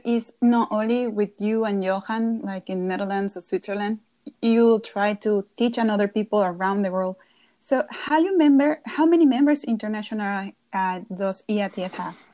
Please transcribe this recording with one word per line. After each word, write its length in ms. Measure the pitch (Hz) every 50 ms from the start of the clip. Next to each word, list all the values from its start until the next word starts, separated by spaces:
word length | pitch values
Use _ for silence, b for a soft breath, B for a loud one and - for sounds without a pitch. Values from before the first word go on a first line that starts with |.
| -
is 280 | 240 233 233 226 - - _
not 280 | - 240 240 233 226 -
only 380 | - 214 220 220 233 247 247 240
with 320 | 208 208 208 196 - -
you 240 | 196 208 220 226 220
and 180 | 214 202 196 190
Johan, 580 | 185 190 196 196 - 226 220 226 226 226 220 -
like 280 | 202 190 190 185 -
in 160 | 190 185 180
Netherlands 500 | 185 185 180 202 196 196 196 196 196 -
or 40 | 262 269
Switzerland. 560 | - - 185 - - 196 202 208 208 220 220 _ _ _ _ _ - - _
You 400 | - 226 226 233 233 233 226 220 220
try 300 | - - 202 202 208 214
to 300 | 208 - 220 208 202 196 - _
teach 200 | - 233 240 240
another 320 | 240 233 220 214 196 196 202
people 340 | 202 220 208 214 - 208 202
around 400 | 180 175 175 190 190 196 202 202
the 80 | 190 180
world. 240 | 185 190 185 185 b b b b b b b b b
So 240 | - - 269 262 - -
how 280 | - - - - 294 320
you 200 | 330 381 392 359
member, 420 | 311 294 277 269 285 294 302 - -
how 220 | - - - 311
many 180 | 330 339 339 339
members 400 | 277 247 240 285 285 294 294 -
international, 880 | - 226 214 220 214 214 214 208 - 226 214 208 196 202 196 196 196 - _ _ _ -
uh, 280 | 190 190 185 185 185 - - 190
does 300 | 180 202 196 190 - - -
E 140 | 214 208 202
A 60 | 190
T 140 | - - 180
F 120 | 185 -
have? 220 | - 180 180 175 - _ _